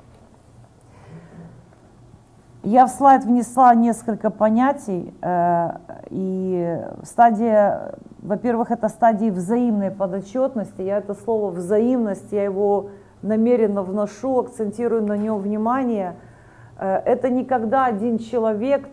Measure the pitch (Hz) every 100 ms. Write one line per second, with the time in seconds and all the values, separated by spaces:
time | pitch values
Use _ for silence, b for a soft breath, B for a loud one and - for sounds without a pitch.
0 | - - - - _ - - _ - B
1 | B 160 170 B 165 B - - - -
2 | - - - - - - - 247 254 254
3 | 269 262 262 240 233 - 254 233 233 220
4 | - 208 214 214 214 220 262 285 - 180
5 | - - - 180 175 170 170 - - -
6 | - 160 190 190 185 180 175 160 - -
7 | - - 233 208 233 214 202 107 - -
8 | - - 175 202 247 226 240 226 220 -
9 | 233 214 220 180 175 240 247 214 196 196
10 | 190 190 190 254 262 262 190 - 185 202
11 | 202 202 - 220 208 175 175 214 233 254
12 | 220 190 - 208 202 190 202 202 202 B
13 | B B 190 220 226 247 220 202 185 202
14 | 202 - 262 254 - - 214 202 233 226
15 | 208 208 214 214 196 214 220 254 254 220
16 | 180 170 B B B B B B 190 190
17 | - 240 262 247 247 254 220 262 262 202
18 | 233 226 226 247 220 214 254 277 277